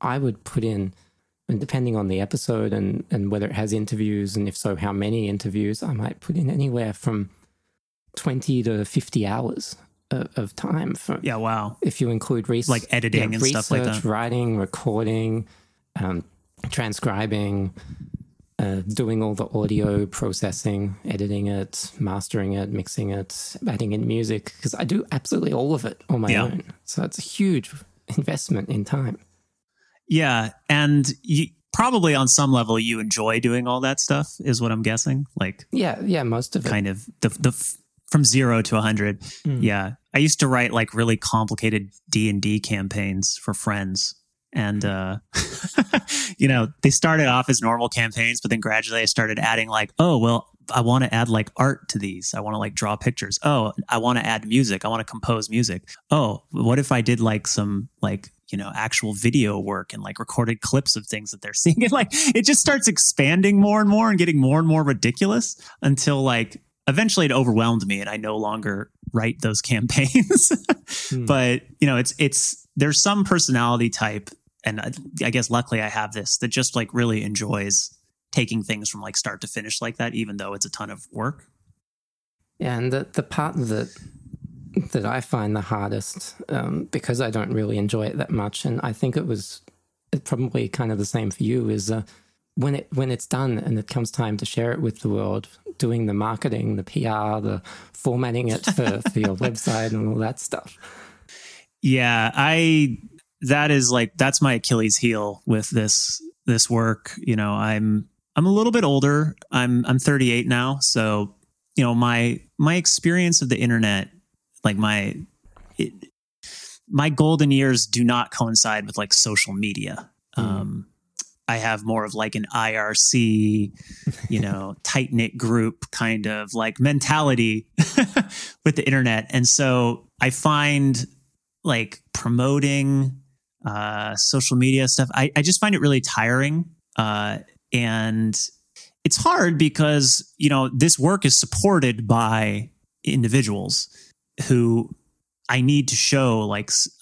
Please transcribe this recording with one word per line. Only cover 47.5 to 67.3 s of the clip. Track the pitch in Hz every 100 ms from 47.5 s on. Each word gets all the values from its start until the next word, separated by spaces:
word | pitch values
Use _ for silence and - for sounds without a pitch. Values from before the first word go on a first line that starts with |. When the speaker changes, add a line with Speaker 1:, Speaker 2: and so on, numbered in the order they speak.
| 127
Speaker 2:
normal | 113 120 120
campaigns, | 117 113 117 117 120
but | 107
then | 113
gradually | 110 110 110 113
I | 110
started | - 110 107
adding, | 110 113 110
like, | 107 104 -
"Oh, | 170 135
well, | 117 117 - _ -
I | 123
wanna | 117 127 123
add, | 113 117
like, | 110 107 -
art | 135 139 -
to | 104
these. | 98 92 -
I | 104
wanna, | 104 107
like, | 104 101
draw | 104 107
pictures. | 127 - - -
Oh, | 147 139 107 - -
I | 117
wanna | 120 120
add | 110 110 107
music. | 123 117 95 110
I |
wanna | 113
compose | 107 117 - 113 110
music. | 113 110 95 - - -
Oh, | 151 113 - -
what | 156 117 131
if | 131
I | 127
did, | 117 117
like, | 113 107 -
some, | - 101 101 107 -
like, | 101 101 - _ -
you | 101
know, | 98 -
actual | 113 - 110
video | 101 117 131 107 98
work | 98 98 -
and, | 107
like, | 98 98
recorded | - - 113 113
clips | - 139 - 110
of | -
things | 107 107
that | 101
they're | 104
<laughs> |
seeing?" | - 170 165
And, | 233
like, | 262 214
it | 302 302 226 226
just | 294
starts | 311 277 220
expanding | 160 - - 139 180 202 202
more | 202 214
and | 208
more | 214 220
and | 185
getting | 175 151
more | 131 151
and | 160
more | 156
ridiculous | 143 131 123 - 196 233 - - - -
until, | 139 135 147 139
like, | 135 120 113 - _ _ -
eventually | 143 220 196
it | 151